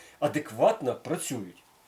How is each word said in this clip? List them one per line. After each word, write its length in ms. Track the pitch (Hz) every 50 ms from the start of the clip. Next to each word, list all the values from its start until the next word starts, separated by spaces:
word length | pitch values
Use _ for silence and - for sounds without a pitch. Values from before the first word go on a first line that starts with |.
| - - - -
адекватно 760 | - - - 151 147 - 107 113 151 202 - - 151 123 113
працюють. 680 | - - 127 160 - - - 135 117 95 90 82 - - - _ _ _